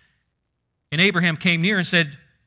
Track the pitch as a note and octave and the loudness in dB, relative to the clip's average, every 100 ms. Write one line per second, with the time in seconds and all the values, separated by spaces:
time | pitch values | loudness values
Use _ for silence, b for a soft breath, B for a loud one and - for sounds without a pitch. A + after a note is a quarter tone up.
0 | B B B _ _ _ _ _ - D3+ | B B B _ _ _ _ _ -8 0
1 | G3 F3+ F3 D#3 F#3 E3 F3+ G3+ E3+ F3 | 2 2 0 0 0 0 0 -2 0 0
2 | D3+ - _ _ | -2 -6 _ _